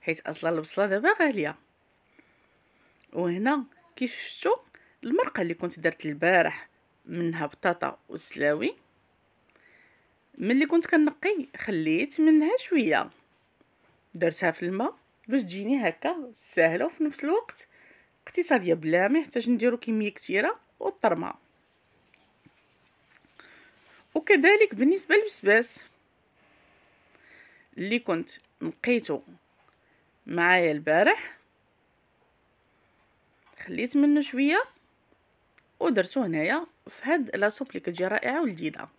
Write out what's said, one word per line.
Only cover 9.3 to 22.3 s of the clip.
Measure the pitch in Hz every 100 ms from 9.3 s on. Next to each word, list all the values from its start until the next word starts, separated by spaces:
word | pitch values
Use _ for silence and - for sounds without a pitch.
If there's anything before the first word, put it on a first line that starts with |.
| _ _ _ _ _ _ _ _ _ _ -
ملي | 190 254 294
كنت | 330 330
كنقي | 339 302 - 370 403 254 -
خليت | - 185 156 160 285 -
منها | 311 311 302 494
شويه، | - 330 208 - - _ _ _ _ _ _ _ _ _ _
درتها | 170 170 160 180
في | 160
الماء | 175 190 269 - _ _ -
باش | 262
تجيني | 196 185 202 277 208
هكا | 160 - 349 254
ساهله | 220 - - 165 170 285
وفي | -
نفس | 302 -
الوقت | 285 392 466 - - _ _ _ _ _ -
اقتصاديه، | - 349 262 180
بلا | 165 156 170 196
ما | 294
يحتاج | 294 247 233
نديرو | 240 233 233
كميه | - 220 208
كثيره | - - 185 277 466 _ _
والطرمه. | - 392 220 175 - - _ _ _ _ _ _ _ _ _